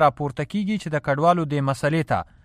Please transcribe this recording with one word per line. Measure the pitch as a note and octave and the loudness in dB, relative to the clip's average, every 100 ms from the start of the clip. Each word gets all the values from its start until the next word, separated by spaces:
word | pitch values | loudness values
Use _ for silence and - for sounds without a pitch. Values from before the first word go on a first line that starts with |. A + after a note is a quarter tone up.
راپورته | D3 - C#3+ - D3 | 4 2 -4 -6 -6
کیږي | G3+ G3 G#3+ | -4 -2 -4
چې | E3 | -4
د | D3 - | -4 -2
کډوالو | C#3 E3+ F3 D3+ | 2 4 2 0
دې | D3 C3+ | 0 0
مسلې | C3 D3 E3 D3 | 0 0 0 0
ته | G2 - - | -4 -4 -14